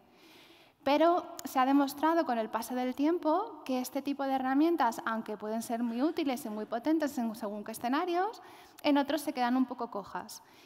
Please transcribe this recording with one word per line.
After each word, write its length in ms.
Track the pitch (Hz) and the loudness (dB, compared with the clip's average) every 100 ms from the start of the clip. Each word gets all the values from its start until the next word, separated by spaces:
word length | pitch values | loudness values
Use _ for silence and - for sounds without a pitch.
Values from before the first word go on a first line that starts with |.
| _ _ - - - - - _ | _ _ -20 -20 -20 -20 -20 _
Pero 420 | 277 294 330 349 - - | 2 4 6 4 0 -10
se 160 | - 269 | -4 0
ha 80 | 262 | 4
demostrado 580 | 277 269 277 320 339 | 6 4 2 2 2
con 140 | 320 233 | 2 0
el 100 | 220 | -2
paso 280 | 220 - 254 | -4 -4 -2
del 180 | 254 | -2
tiempo 680 | 254 294 349 302 339 440 330 | 0 2 2 2 2 0 -8
que 160 | - 254 | -4 -4
este 220 | 254 277 | -2 -4
tipo 200 | 277 277 | -4 -2
de 120 | 269 | -2
herramientas, 680 | 262 262 269 330 330 240 233 | 0 2 4 4 4 2 0
aunque 320 | 226 226 220 208 | -4 -4 -4 -8
pueden 260 | 214 226 | -4 -6
ser 200 | 226 233 | -4 -2
muy 180 | 240 233 | -2 0
útiles 460 | 311 320 285 254 220 | 0 0 -2 -2 -6
y 20 | |
muy 160 | 214 | -8
potentes 540 | 214 233 294 320 294 269 | -6 -4 0 2 2 -2
en 160 | 233 | -4
según 300 | 220 208 208 | -4 -6 -8
qué 80 | 208 | -10
escenarios, 680 | 226 240 277 359 349 415 - - - - - | -6 -2 -2 0 0 -2 -6 -16 -20 -20 -4
en 120 | 302 285 | 2 2
otros 260 | 277 302 | 2 0
se 100 | 311 | -2
quedan 240 | 254 240 262 | -2 0 2
un 80 | |
poco 260 | 254 - 233 | 0 -2 -6
cojas 540 | 202 185 180 214 - - - | -6 -8 -8 -10 -14 -20 -20